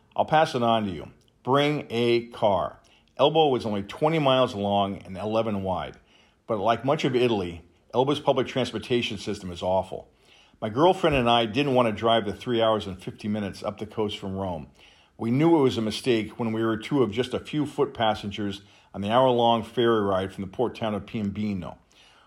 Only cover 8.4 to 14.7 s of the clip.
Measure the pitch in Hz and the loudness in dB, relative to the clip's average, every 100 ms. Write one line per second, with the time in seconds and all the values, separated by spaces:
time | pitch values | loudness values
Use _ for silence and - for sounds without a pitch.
8.4 | 120 135 120 110 - 120 117 101 - 98 | 0 -2 -2 -4 -2 -2 -2 -6 -8 -8
9.4 | 92 87 92 95 90 - - _ _ _ | -10 -6 -2 -2 -2 -10 -16 _ _ _
10.4 | _ _ 110 117 175 185 165 139 117 117 | _ _ -4 4 4 4 2 2 4 2
11.4 | 113 117 143 123 117 101 113 113 101 90 | 2 0 2 2 2 0 2 2 0 -6
12.4 | 127 117 113 110 95 95 - - 107 107 | -4 2 2 2 -2 -10 -12 -8 -6 -4
13.4 | 98 - 104 101 107 - 104 - 98 95 | -6 -6 -10 -8 -8 -4 -4 -6 -8 -6
14.4 | 95 82 69 | -6 -8 -12